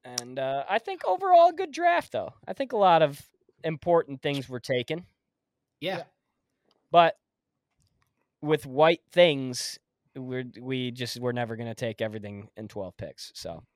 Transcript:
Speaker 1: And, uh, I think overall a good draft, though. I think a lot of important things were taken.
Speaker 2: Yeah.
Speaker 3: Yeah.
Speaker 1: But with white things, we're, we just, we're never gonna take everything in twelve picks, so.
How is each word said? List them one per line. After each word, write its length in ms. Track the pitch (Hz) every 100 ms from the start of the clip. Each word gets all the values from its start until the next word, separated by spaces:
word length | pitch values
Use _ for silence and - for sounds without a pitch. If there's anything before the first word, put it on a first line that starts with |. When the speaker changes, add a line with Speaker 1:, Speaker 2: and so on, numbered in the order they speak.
Speaker 1:
And, 340 | 131 123 120 131
uh, 260 | 135 139 -
I 100 | 214
think 260 | 392 370
overall 440 | - 370 381 349 339
a 20 |
good 200 | 339 359
draft, 400 | 269 339 339 -
though. 200 | - - _ -
I 60 |
think 180 | 185 269
a 40 | 214
lot 240 | 190 165
of 180 | 151 143 - _ _ _
important 580 | 165 160 175 170 139 139
things 260 | 147 139 131
were 120 | 127
taken. 440 | - 127 123 160 180 _ _ _ _ _ _ _
Speaker 2:
Yeah. 180 | 165 180
Speaker 3:
Yeah. 60 | - _ _ _ _ _ _ _ _
Speaker 1:
But 280 | 170 165 - _ _ _ _ _ _ _ _ _ _ _ _
with 240 | 147 151
white 380 | 139 131 156 170 _
things, 680 | 175 175 139 131 123 - - _ _ _ 135
we're, 280 | 127 127 123 110
we 320 | 127 131 127
just, 300 | 120 120 120
we're 120 | 123
never 240 | 123 117 113
gonna 180 | 117
take 260 | 113 117 110
everything 480 | 110 107 101 101 98 -
in 100 | 107
twelve 280 | 104 95 -
picks, 340 | 85 - -
so. 280 | - 82 80 _